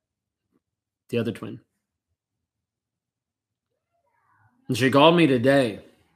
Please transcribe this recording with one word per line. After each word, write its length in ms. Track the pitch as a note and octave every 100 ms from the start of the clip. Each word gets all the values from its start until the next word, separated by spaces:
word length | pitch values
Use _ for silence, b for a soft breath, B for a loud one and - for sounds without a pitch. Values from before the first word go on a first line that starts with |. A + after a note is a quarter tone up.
| _ _ _ _ _ _ _ _ _ _ -
the 100 | A#2
other 140 | A#2
twin. 260 | A2 A2 A#2+ _ _ _ _ _ _ _ _ _ _ _ _ _ _ _ _ _ _ _ _ _ _ _ _ _ _ _ _ _ _ -
And 80 | A#2
she 160 | C3
called 240 | C3+ D#3 F3
me 100 | D#3
today. 540 | B2+ B2+ C#3 A#2+ G2 - _ _